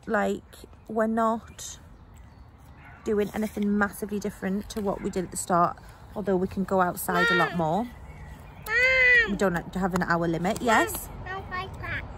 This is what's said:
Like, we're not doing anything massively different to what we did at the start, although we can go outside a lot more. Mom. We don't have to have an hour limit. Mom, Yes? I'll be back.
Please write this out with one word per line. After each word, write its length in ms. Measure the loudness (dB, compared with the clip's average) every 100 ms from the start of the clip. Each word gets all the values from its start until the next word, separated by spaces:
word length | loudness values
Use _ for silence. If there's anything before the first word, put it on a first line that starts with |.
| 0
Like, 360 | 0 2 -2 -8 -20 -20 -20 -8
we're 180 | 0 0
not 720 | 4 2 2 -6 -14 -14 -14 -18 -20 -20 -20 -20 -20 -20 -20 -20 -20 -20 -10
doing 260 | 0 2 0
anything 420 | 0 -4 -2 0 2
massively 400 | 0 -2 -6 -4
different 500 | -4 -4 -4 -4 -4
to 100 | -4
what 220 | -2 -2
we 80 | -4
did 140 | -4
at 60 | -4
the 60 | -6
start, 400 | 0 4 4 0 -16 -20 -14
although 220 | -6 0 2
we 100 | 0
can 180 | -2
go 160 | 0 2
outside 460 | 2 0 -2 2 4
a 40 |
lot 220 | 4 2 2
more. 280 | 0 0
Mom. 1500 | -2 -8 -16 -16 -16 -16 -18 -16 -2 2 4 6 6 6 4
We 60 | 2
don't 180 | 2
have 180 | 2 -4
to 60 | -2
have 160 | 0
an 80 | 0
hour 240 | 2 2 2
limit. 300 | 0 0 0
Mom, 80 | 4
Yes? 420 | 4 4 -2 -10 -12 -10
I'll 140 | -10
be 380 | -8 -8 -8 -10
back. 240 | -8 -8 -8